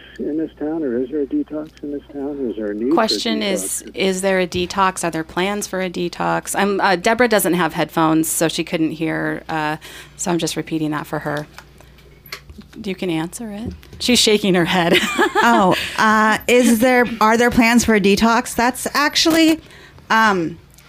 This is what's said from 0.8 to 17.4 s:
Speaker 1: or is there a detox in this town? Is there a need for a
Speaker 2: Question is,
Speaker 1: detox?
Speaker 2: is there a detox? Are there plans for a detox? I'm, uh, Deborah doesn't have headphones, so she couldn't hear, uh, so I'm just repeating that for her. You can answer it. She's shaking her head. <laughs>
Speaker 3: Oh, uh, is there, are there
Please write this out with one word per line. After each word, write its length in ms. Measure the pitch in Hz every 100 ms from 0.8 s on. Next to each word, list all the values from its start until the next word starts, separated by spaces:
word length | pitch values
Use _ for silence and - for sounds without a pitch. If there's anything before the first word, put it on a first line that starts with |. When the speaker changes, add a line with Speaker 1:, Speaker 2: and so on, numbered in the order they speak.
Speaker 1:
or 180 | 147 117
is 80 | 127
there 120 | 151
a 40 | 135
detox 560 | 147 143 151 156 -
in 100 | 147
this 120 | 143 139
town? 380 | 143 139 143 127
Is 80 | 104
there 140 | 107
a 20 |
need 160 | 104 120
for 40 |
a 20 | 165
Speaker 2:
Question 460 | 220 208 233 220
is, 420 | 208 190 - - -
Speaker 1:
detox? 80 | -
Speaker 2:
is 260 | 190 185
there 180 | 196 190
a 80 | 180
detox? 560 | 180 175 202 190 180 170
Are 60 |
there 120 | 160
plans 420 | 160 - 190 208 202
for 160 | 185
a 80 | 185
detox? 640 | 175 175 - 170 165 - -
I'm, 220 | 202 196
uh, 160 | 190 180
Deborah 320 | 226 226 247
doesn't 240 | 214 185
have 200 | 175 160
headphones, 540 | 170 151 - 160 160 160
so 200 | - 165
she 160 | - 165
couldn't 260 | 175 160
hear, 520 | 156 160 160 156 156 -
uh, 300 | 160 151 156 - - - -
so 120 | -
I'm 80 | 175
just 180 | 165 -
repeating 340 | 156 160 156
that 160 | 151 147
for 120 | 151
her. 280 | 151 147 151 - - - - - - - - - - - - -
You 120 | 214 185
can 140 | 185
answer 400 | 160 165 - 226
it. 240 | 202 220 - - -
She's 200 | - 240
shaking 340 | - 214 202 180
her 100 | 165
head. 280 | 180 170 -
<laughs> 20 | - - 392 381
Speaker 3:
Oh, 320 | 240 233 185 - - -
uh, 400 | 220 214 214 214 -
is 340 | 247 240 226
there, 240 | 254 247 247 233
are 160 | 220
there 140 | 226